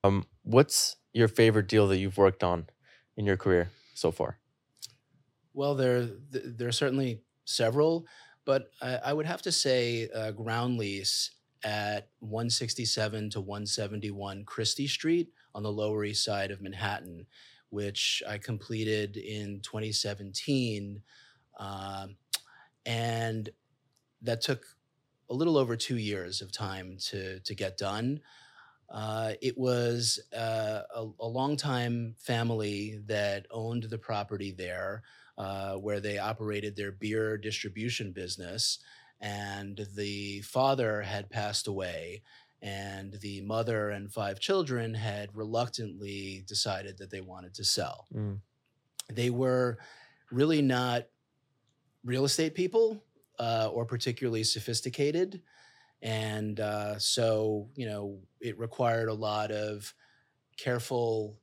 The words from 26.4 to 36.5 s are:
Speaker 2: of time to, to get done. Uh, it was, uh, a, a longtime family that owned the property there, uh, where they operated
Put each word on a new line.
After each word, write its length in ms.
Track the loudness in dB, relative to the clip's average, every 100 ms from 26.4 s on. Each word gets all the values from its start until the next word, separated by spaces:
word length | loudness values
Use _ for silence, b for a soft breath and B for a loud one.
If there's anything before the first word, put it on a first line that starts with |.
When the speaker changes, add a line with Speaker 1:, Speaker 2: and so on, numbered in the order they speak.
Speaker 2:
of 100 | -8
time 460 | -6 -6 -6 -10 -8 -6
to, 300 | -6 -8 -8
to 120 | -10
get 240 | -6 -6 -2
done. 440 | -2 0 -2 -2 b b b b b b _
Uh, 440 | -8 -4 -2 -2 -2
it 160 | -2 0
was, 640 | 2 4 4 2 0 -2 -4 -4
uh, 460 | -2 0 0 -2 -6 -8
a, 120 | -8 -6
a 80 | -4
longtime 880 | 0 0 0 0 0 0 0 -4 -8
family 840 | -2 0 2 0 0 -2 -6 -8 -2
that 400 | 0 2 0 -6
owned 320 | -6 -4 -4
the 160 | -4 -8
property 520 | -4 -4 -4 -6 -6
there, 520 | -6 -6 -4 -6 -8 b b b -8
uh, 380 | -6 -4 -4 -4
where 240 | -2 -2
they 180 | -2 -2
operated 580 | -4 -4 -4